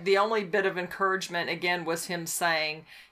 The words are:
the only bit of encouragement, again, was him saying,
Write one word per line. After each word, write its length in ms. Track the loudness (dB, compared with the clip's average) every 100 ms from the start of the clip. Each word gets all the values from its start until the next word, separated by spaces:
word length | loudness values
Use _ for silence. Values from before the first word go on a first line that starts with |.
the 140 | 4 4
only 260 | 4 2 0
bit 200 | 2 2
of 140 | 0
encouragement, 720 | -6 0 0 0 -2 -4 -2
again, 340 | -2 0 -2 -2
was 220 | -4 -4
him 180 | -6 -4
saying, 600 | -2 0 2 0 -6 -12 -20 -20